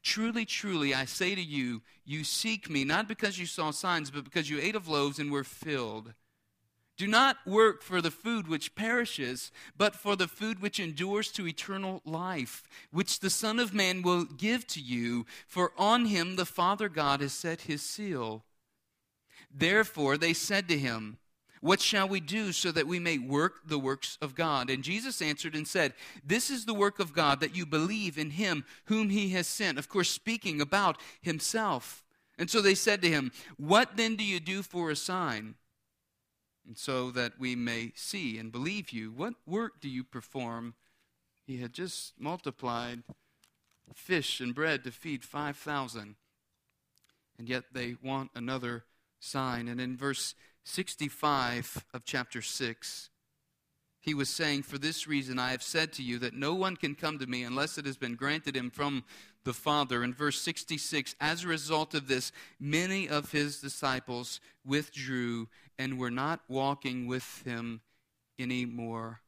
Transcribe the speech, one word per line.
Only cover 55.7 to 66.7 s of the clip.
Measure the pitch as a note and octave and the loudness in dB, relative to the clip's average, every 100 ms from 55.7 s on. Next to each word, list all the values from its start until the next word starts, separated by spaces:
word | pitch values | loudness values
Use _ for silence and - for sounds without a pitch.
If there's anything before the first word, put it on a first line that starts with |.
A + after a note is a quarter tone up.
| E3 D#3+ | 0 0
to | - | -2
you | B2+ A#2+ | -4 -2
that | B2 | -4
no | A2+ C#3+ | -2 -2
one | F3+ F#3+ F3 | 0 -2 -2
can | D#3 | -4
come | C#3+ D#3+ D3+ | -2 -4 -4
to | C3 | -4
me | B2 | -4
unless | B2 B2+ D3+ - | -4 -2 -2 -4
it | C#3+ | -8
has | C3+ | -6
been | B2+ | -6
granted | A#2 C3+ D#3 D3+ | -4 -2 -2 -2
him | C3 B2 | -4 -6
from | - C#3+ C#3 A#2+ - - _ | -4 -2 -2 -6 -20 -20 _
the | - | -6
Father." | A#2+ - D3 C3+ B2 | -4 2 2 2 0
In | B2 | -2
verse | B2 D3 C3+ | -2 -2 0
sixty-six, | - D#3+ - D#3 - E3+ - - | -4 -6 -6 -6 -2 -2 -4 -2
as | D3 E3+ | -2 0
a | F3 | -2
result | D#3+ D3 D#3 D#3 | -4 0 0 2
of | D#3 C3+ | -2 2
this, | F3+ - - - _ | 0 0 -10 -20 _
many | C#3+ D3+ F#3 F#3+ F3+ | 0 2 2 0 0
of | D3 C#3+ | -2 0
his | D3 D3 C#3+ | 0 0 -4
disciples | C#3 - C#3 B2+ - A#2+ B2 - - _ C3 | -10 -2 0 0 -2 -6 -6 -10 -14 _ -2
withdrew | C#3+ D3 D3 C3 B2+ A#2+ A#2 A2+ - - - | -2 -2 -10 -4 -2 -2 -2 -6 -12 -20 -6
and | C3 C3 | -4 -2
were | B2 | -2
not | A#2+ C#3+ D#3+ _ | 0 -2 -2 _
walking | C3 C3+ | 0 0